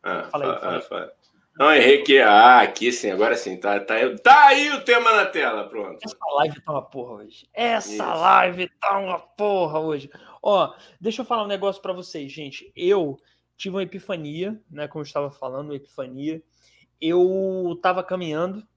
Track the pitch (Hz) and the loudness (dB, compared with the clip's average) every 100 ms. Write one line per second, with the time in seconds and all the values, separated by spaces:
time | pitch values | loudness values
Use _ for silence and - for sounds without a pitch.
0 | 95 90 - 147 - - 92 85 - 87 | -8 -8 -8 -8 -6 -6 -6 -8 -8 -14
1 | - _ _ _ _ - 143 147 120 143 | -14 _ _ _ _ 0 4 6 6 6
2 | 143 135 110 104 120 127 101 - 117 123 | 6 6 8 8 10 8 6 0 -4 -4
3 | 107 95 110 117 101 92 101 101 - 110 | -6 0 0 0 -6 -6 -4 -4 -2 -2
4 | 127 - 240 285 285 285 294 277 - 240 | -2 0 6 8 8 6 0 -4 0 2
5 | 233 214 185 165 131 110 101 113 98 80 | 4 2 0 -2 -4 -4 -8 -10 -12 -14
6 | 214 - 160 143 156 147 - 143 - 135 | -18 -12 -4 -2 -2 -4 -8 -8 -8 -16
7 | 123 107 107 - _ 196 233 220 208 208 | -14 -16 -20 -20 _ -6 -4 -4 -6 -8
8 | 190 165 180 190 185 180 180 _ 202 196 | -6 0 4 4 2 -4 -12 _ -6 -4
9 | 190 175 - - 208 196 160 156 160 147 | -6 -10 -12 -6 -2 -2 -2 -4 -6 -8
10 | 139 - - - - 196 147 - _ _ | -12 -20 -20 -8 -2 0 0 -6 _ _
11 | 190 220 240 233 202 196 196 190 196 180 | -8 -8 -6 -6 -6 -6 -6 -6 -10 -12
12 | 180 160 139 147 143 - - - 175 202 | -12 -14 -14 -14 -16 -16 -20 -6 0 0
13 | 156 135 _ _ _ _ 196 185 185 196 | -2 -8 _ _ _ _ -10 -8 -10 -12
14 | - 175 147 156 190 214 _ 147 147 156 | -10 -10 -10 -10 -10 -10 _ -14 -12 -12
15 | 143 147 143 143 131 131 151 139 139 - | -8 -8 -8 _ -12 -12 -12 -14 _ -14
16 | 127 127 147 160 _ _ _ _ _ _ | -14 -10 -10 -10 _ _ _ _ _ _
17 | 160 175 185 190 190 185 180 170 185 180 | -2 2 2 0 -4 -4 -6 -4 -2 -2
18 | 180 185 170 151 180 202 _ | -6 -8 -6 -6 -6 -10 _